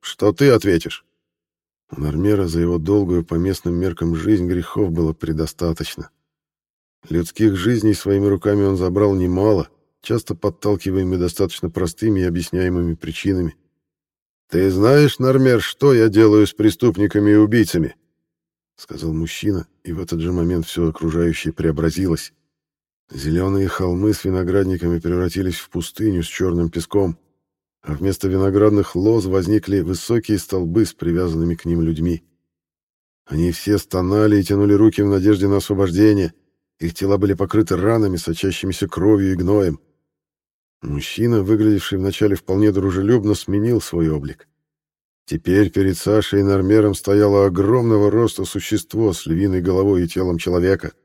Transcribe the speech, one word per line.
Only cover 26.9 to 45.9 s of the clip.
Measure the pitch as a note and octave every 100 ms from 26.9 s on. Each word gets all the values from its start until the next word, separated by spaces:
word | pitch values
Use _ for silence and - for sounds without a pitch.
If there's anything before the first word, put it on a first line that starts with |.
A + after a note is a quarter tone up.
| G#2 F#2+ E2 _ _ _ _ _ _
а | -
вместо | D2+ F#2+ F#2 G2
виноградных | F#2+ F#2+ G2 G#2+ G2+ F#2+ F2
лоз | G2+ A2+ F#2+
возникли | F#2+ F2+ G#2+ F#2 G2
высокие | E2+ F#2 - A#2 A2 G2+
столбы | - F#2+ E2+ F#2+ G2+
с |
привязанными | - E2+ E2+ F2+ D#2+ E2+
к | E2+ E2+
ним | E2+
людьми. | E2 D#2 E2+ E2 _ _ _ _ _ _ _ _ _ _ _
Они | D2 F2
все | E2 - G#2
стонали | - F#2 F2+ G#2 A2 G#2
и |
тянули | F2+ G2+ G2+
руки | G2+ A2 -
в | G2+
надежде | G2 F#2+ G2+ G2
на | G2
освобождение. | - G2 G2 E2+ G#2+ G2+ E2+ _ _ _ _ _
Их | E2+
тела | E2+ G2 G2
были | G2+
покрыты | F#2 G2 G#2+ A2 F#2
ранами, | G2 A#2 G#2 F2+
сочащимися | E2+ E2 G2 F2 F#2+ F2+ F#2
кровью | - F#2+ G#2+ G2
и | F#2
гноем. | F2 G#2 F#2 D2 _ _ _ _ _ _ _ _ _ _
Мужчина, | - C#2+ - - A#2 A#2
выглядевший | F#2+ G#2+ G#2+ G#2 - F#2+
вначале | F#2+ - G#2+ F#2+
вполне | - F#2+ G#2+
дружелюбно, | G2 F#2+ F#2 G2+ A#2+ G#2
сменил | G#2 - G2+ A2 A#2
свой | - F2 D#2+
облик. | D2+ C#2+ - _ _ _ _ _ _ _ _
Теперь | - D#2+ - F#2+ G2
перед | - F#2+